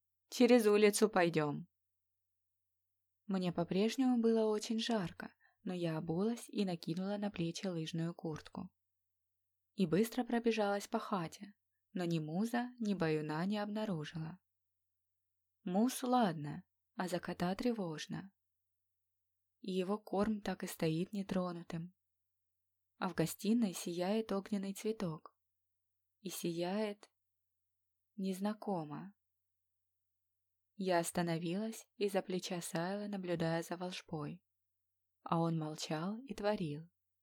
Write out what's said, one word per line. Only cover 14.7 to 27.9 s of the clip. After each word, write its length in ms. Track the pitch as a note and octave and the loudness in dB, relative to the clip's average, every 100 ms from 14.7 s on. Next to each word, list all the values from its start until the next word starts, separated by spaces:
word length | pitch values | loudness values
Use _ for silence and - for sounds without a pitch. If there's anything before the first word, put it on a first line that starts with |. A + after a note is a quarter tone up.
| _ _ _ _ _ _ _ _ _ | _ _ _ _ _ _ _ _ _
Муз, 380 | G3 F#3 A#3+ - | -2 2 2 2
ладно, 640 | B3 B3 G#3+ D#3 D3 D3 - _ _ - | 2 4 4 0 -6 -10 -14 _ _ -6
а 100 | F#3 | -2
за 140 | F3+ | -2
кота 340 | - F3+ F3+ | -4 -2 -2
тревожно. 800 | F#3+ B3 A3+ F3+ D3+ - E3 F#3+ _ _ _ _ _ _ _ _ _ _ _ _ _ | 0 0 0 -4 -6 -8 -8 -10 _ _ _ _ _ _ _ _ _ _ _ _ _
И 120 | G3+ | -6
его 260 | F#3 F3+ G#3 | -2 0 -2
корм 420 | - F#3+ G#3 G#3+ | -2 0 0 -2
так 240 | G3+ F#3 | -4 -6
и 20 | F3+ | -6
стоит 460 | - E3 D#3+ F#3 | -2 -2 0 -2
нетронутым. 800 | G3+ F#3+ F#3+ F3+ E3+ E3+ E3 E3+ - _ _ _ _ _ _ _ _ _ - | -6 -4 -2 -2 -6 -8 -8 -10 -14 _ _ _ _ _ _ _ _ _ -6
А 140 | F#3 | -2
в 40 | |
гостиной 600 | E3 E3 - G3 A#3 A3 | 0 0 0 2 2 2
сияет 580 | E3 - E3+ F3+ A3 A3 | -2 -6 -2 0 0 0
огненный 400 | G3 G3 G3+ G3 | -2 -2 -4 -4
цветок. 640 | G3 G#3+ A3 F3+ D#3+ - _ _ _ _ _ _ _ _ _ | -4 -4 -2 -4 -6 -12 _ _ _ _ _ _ _ _ _
И 80 | F#3 | -12
сияет... 800 | - F3 E3 F3 G3+ G#3+ G#3 - _ _ _ _ _ _ _ _ | -6 -4 -2 -2 -2 -2 -6 -16 _ _ _ _ _ _ _ _